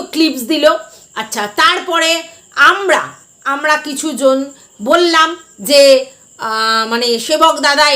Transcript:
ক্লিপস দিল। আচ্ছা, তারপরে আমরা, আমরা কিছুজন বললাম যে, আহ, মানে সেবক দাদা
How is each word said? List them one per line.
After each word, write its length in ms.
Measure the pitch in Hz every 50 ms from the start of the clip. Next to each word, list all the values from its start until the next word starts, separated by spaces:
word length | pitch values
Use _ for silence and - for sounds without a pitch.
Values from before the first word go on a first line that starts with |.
| - - -
ক্লিপস 300 | 311 320 311 254 254 233 220 320
দিল। 120 | 294 285 302 320 320 - - - - - _ - -
আচ্ছা, 220 | - 220 - 233 208 208 - -
তারপরে 500 | 320 330 359 359 - 370 330 330 320 320 330 330 330 - - - _ _ - - 285 311
আমরা, 300 | 359 392 403 370 302 226 143 131 - - - _ _ _ - 262 277
আমরা 200 | 285 302 311 302 302 302 294
কিছুজন 500 | 285 - - 311 277 233 277 262 262 269 277 277 - - _ _ _ - 208 247
বললাম 400 | 320 339 349 339 330 320 320 320 339 349 - _ _ - 202 220
যে, 120 | 285 285 277 277 269 262 262 - - _ _ _ _ - - 226
আহ, 360 | 220 220 220 220 226 226 220 220
মানে 160 | 233 233 247 240 233 226 226
সেবক 300 | - 302 311 320 320 320 294 269 294
দাদা 180 | 285 285 302 294 285